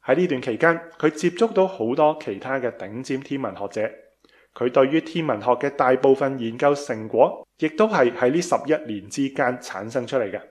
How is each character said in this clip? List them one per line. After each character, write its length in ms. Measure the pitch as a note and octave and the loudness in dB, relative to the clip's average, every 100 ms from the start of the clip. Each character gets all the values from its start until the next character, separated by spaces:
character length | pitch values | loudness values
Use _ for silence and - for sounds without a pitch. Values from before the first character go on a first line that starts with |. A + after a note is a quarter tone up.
喺 120 | - C#3 | 2 2
呢 100 | F3+ | 2
段 160 | C3 | 0
期 140 | B2 A2 | -4 2
間， 240 | E3 E3 - - | 2 2 -6 0
佢 120 | D#3 | 0
接 200 | D#3 F3 | 2 -2
觸 220 | F3 A3+ | 0 0
到 140 | G3 F#3 | 2 2
好 280 | - A2+ | 0 -2
多 240 | C#3 D3+ D#3 | 2 2 2
其 180 | - G2 | -6 -8
他 180 | C3 C3+ | -4 -4
嘅 120 | A#2+ - | -4 -6
頂 240 | F#2+ A2+ | -12 -12
尖 200 | C3 C3 | -6 -6
天 200 | C3+ C#3 | -6 -6
文 160 | A#2+ F#2 | -6 -8
學 120 | G2+ | -8
者， 220 | G#2+ A2 - _ _ _ _ _ | -4 -6 -6 _ _ _ _ _
佢 180 | - B2 | -4 0
對 160 | C#3 C3+ | 4 4
於 120 | D#3+ | 2
天 240 | D#3 E3+ | -2 -6
文 160 | D#3 G#2+ | -4 -2
學 120 | A#2 | 0
嘅 180 | B2 C#3+ | 0 0
大 240 | C#3 C3 | 0 2
部 180 | C3 C#3 | 4 4
分 240 | C3+ C#3 C3+ | 4 2 -2
研 180 | A2+ A#2+ | -6 0
究 160 | C#3+ | 0
成 320 | C#3+ - A2 A2 | 0 -4 -8 -2
果， 380 | A2 D#3+ - - _ | 4 4 2 -16 _
亦 100 | D#3+ | -4
都 180 | D#3 G#3+ | 2 2
係 260 | G3 B2 | 4 2
喺 180 | A#2+ B2+ | 4 2
呢 100 | D#3+ | 2
十 120 | E3+ A#2+ C#3 | 0 -2 0
一 260 | D3+ - | -2 -2
年 160 | G#2 F#2+ | -10 -8
之 220 | - C3+ | -4 -4
間 260 | C3+ B2+ B2+ | 0 -2 -2
產 280 | - F#2+ G#2+ | -10 -12 -6
生 160 | B2+ | -6
出 120 | A#2+ C3+ | -2 -2
嚟 120 | G#2 | -2
嘅。 100 | F#2+ - | -6 -12